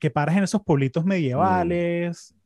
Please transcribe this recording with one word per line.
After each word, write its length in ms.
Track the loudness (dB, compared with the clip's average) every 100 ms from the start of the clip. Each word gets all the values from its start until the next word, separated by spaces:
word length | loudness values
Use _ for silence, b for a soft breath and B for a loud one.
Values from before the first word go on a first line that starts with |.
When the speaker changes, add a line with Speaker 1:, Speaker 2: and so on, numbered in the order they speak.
Speaker 1:
que 100 | -2
paras 260 | 0 2 2
en 80 |
esos 180 | 2 -2
pueblitos 400 | 0 0 2 0
Speaker 2:
Mm. 40 | 0
Speaker 1:
medievales, 1300 | 0 0 0 2 2 0 -2 -2 -2 -4 -8 -14 _